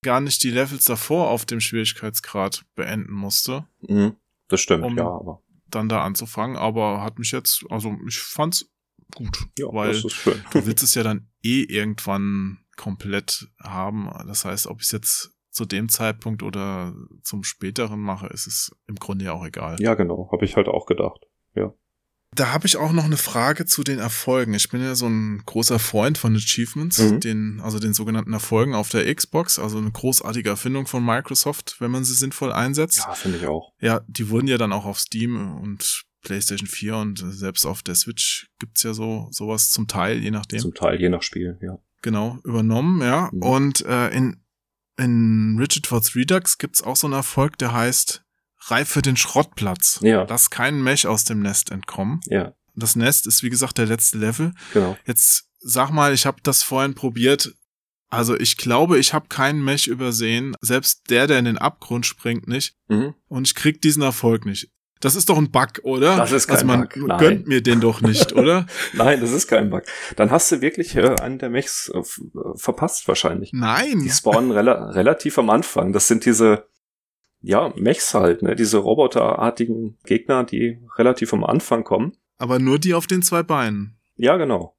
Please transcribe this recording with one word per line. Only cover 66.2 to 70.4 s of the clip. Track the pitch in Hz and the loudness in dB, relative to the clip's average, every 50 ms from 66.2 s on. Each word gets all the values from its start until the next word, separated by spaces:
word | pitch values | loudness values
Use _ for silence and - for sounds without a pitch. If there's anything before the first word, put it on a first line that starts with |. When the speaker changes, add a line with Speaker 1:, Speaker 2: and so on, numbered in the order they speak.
| 120 107 131 | 4 4 4
Speaker 2:
ist | 135 - - | 2 4 4
Speaker 1:
Also | 135 127 131 | 2 4 4
Speaker 2:
kein | |
Speaker 1:
man | 127 127 123 123 - | 4 4 4 2 0
Speaker 2:
Bug, | - 135 143 139 | -4 -6 -2 -2
nein. | - - | 2 6
Speaker 1:
gönnt | 151 160 208 202 180 - | 6 6 6 4 0 2
mir | 135 127 110 | 2 2 4
den | 123 120 117 | 4 4 6
doch | 113 113 110 - | 4 4 2 4
nicht, | 113 113 107 104 - - - | 4 4 4 4 2 2 4
Speaker 2:
<laughs> | |
Speaker 1:
oder? | - 123 151 170 185 180 180 - - - - - | 4 6 6 6 4 2 -2 -6 -8 -8 -6 0
Speaker 2:
Nein, | 104 113 131 143 131 | 4 4 6 6 4
das | 120 117 123 | 2 2 2
ist | 156 - - | 0 2 4
kein | 120 110 107 104 | 4 4 4 2
Bug. | 90 92 - - - - - - - | -2 -2 -6 -8 -12 -12 -12 -10 2
Dann | - 107 107 | 2 4 6
hast | 127 - | 6 4